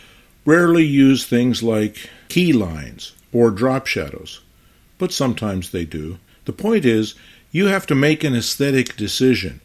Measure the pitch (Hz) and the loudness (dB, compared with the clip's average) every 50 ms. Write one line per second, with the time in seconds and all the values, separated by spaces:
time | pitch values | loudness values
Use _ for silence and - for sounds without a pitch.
0 | - - - _ _ _ _ _ - 147 156 170 175 170 170 170 160 151 143 139 | -20 -20 -20 _ _ _ _ _ 2 4 4 4 6 4 4 4 4 4 4 6
1 | 135 135 135 123 - - 120 120 123 127 120 - 113 113 110 107 107 107 - - | 6 6 4 2 0 0 0 2 2 2 0 0 -2 -2 0 0 -2 -2 -6 -10
2 | - - - - - - - 170 180 175 147 120 101 87 80 76 71 60 57 - | -20 -20 -20 -20 -10 -4 0 0 2 4 2 2 0 -2 -6 -10 -12 -14 -16 -18
3 | - - - _ _ _ - 120 117 117 101 95 117 131 131 135 131 - - - | -20 -20 -20 _ _ _ 0 2 4 4 2 2 0 0 0 -2 -4 -4 -6 -6
4 | 82 69 69 - 82 - - - _ _ _ _ _ _ _ _ _ _ _ - | -6 -8 -10 -14 -18 -18 -20 -20 _ _ _ _ _ _ _ _ _ _ _ -6
5 | 180 175 - - 143 127 110 - 113 104 98 92 90 - - 92 85 80 - 78 | -6 -4 -4 -2 -2 -2 -2 -2 -4 -4 -4 -6 -6 -6 -6 -8 -6 -6 -8 -10
6 | 76 80 90 - _ _ _ _ - - - - - 214 233 208 151 123 113 110 | -10 -10 -12 -16 _ _ _ _ -12 -12 -10 -6 -2 0 0 2 2 2 2 2
7 | 110 107 - - - - - _ _ _ - 156 196 202 196 190 - - 151 135 | 0 -2 -6 -16 -20 -20 -20 _ _ _ -4 -2 0 0 0 -2 -2 -2 0 2
8 | 139 147 156 151 - 147 127 120 104 - - - 143 143 135 135 123 - - - | 2 2 0 0 -2 -2 -2 -2 -4 -4 -4 -2 -2 0 0 0 0 -2 -4 -8
9 | 107 98 - - 127 131 123 98 92 87 - - | -8 -6 -2 2 2 2 2 2 -2 -8 -12 -14